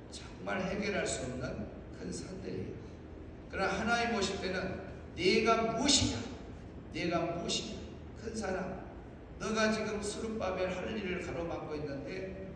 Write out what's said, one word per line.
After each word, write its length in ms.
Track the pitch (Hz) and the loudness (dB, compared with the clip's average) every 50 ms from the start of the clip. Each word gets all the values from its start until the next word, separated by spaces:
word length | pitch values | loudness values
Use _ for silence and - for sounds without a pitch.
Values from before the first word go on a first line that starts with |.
| - - | -12 -10
정말 520 | - - - - - - - 196 202 190 | -10 -10 -10 -10 -10 -6 -4 -2 0 0
해결할 440 | 180 175 196 208 214 208 - 175 - | 0 0 0 0 2 2 2 2 2
수 180 | - - - - | 2 0 -2 -2
없는 420 | 127 123 123 123 - - - 208 - - - - - - - | -4 -4 -2 -4 -4 -4 -4 -6 -6 -8 -10 -10 -10 -10 -8
큰 100 | - - | -6 -6
산들이에요. 640 | - - - - - - - - - 92 95 - - - - - - - - - - - - - - - - - | -6 -6 -6 -6 -8 -6 -6 -4 -4 -4 -4 -4 -6 -8 -10 -12 -12 -12 -12 -12 -12 -12 -12 -12 -12 -12 -10 -4
그러나 220 | - 185 196 196 196 | 0 2 2 2 2
하나님 420 | 208 220 233 233 233 233 233 214 | 2 4 4 4 4 4 4 4
보실 240 | 202 185 185 190 185 | 2 2 2 0 0
때는 400 | 175 185 185 185 175 185 - - - - - - - - - | 0 0 0 0 0 -2 -2 -4 -6 -8 -10 -10 -10 -8 0
"내가 560 | - 175 196 214 226 220 226 226 226 226 226 233 | 4 6 8 8 8 8 8 6 6 6 4 4
무엇이냐? 440 | 226 269 294 - - - - - - - - - - - - - - - - - - - - - | 4 6 8 8 8 8 6 4 0 -2 -4 -6 -8 -10 -10 -10 -10 -12 -12 -12 -12 -10 -6 -2
내가 260 | 160 175 170 170 165 | 0 2 4 4 4
무엇이냐? 580 | 185 - - - - - - - - - - - - - - - - - - - 220 | 2 2 0 0 0 0 0 0 -2 -4 -6 -8 -8 -10 -10 -10 -12 -10 -10 -8 -6
큰 100 | 226 214 | -6 -4
산아, 520 | 220 196 190 185 185 185 185 190 - - - - - - - - - - - - | -2 0 0 0 0 0 -2 -4 -6 -8 -10 -10 -12 -12 -12 -12 -12 -12 -12 -8
너가 320 | - - 214 220 220 220 220 214 | -4 -2 2 4 6 6 6 6
지금 280 | - - - 202 208 | 4 2 0 0 -2
수룹바벨 680 | 208 - - - 226 220 214 220 190 185 185 185 185 185 185 | -2 -2 -2 -2 -2 -2 0 0 0 0 2 2 2 0 0
할 200 | 180 - 220 220 | 0 -2 -2 -2
일을 280 | 214 196 180 180 180 170 | -2 0 0 -2 -2 -2
가로막고 500 | 180 170 170 170 160 156 156 151 151 151 | -2 -2 -2 -2 -2 -2 -4 -4 -4 -4
있는데 800 | 147 147 139 135 135 135 - 185 185 190 190 - 185 190 - - | -4 -2 -2 -4 -4 -4 -4 -4 -4 -6 -6 -6 -8 -8 -10 -10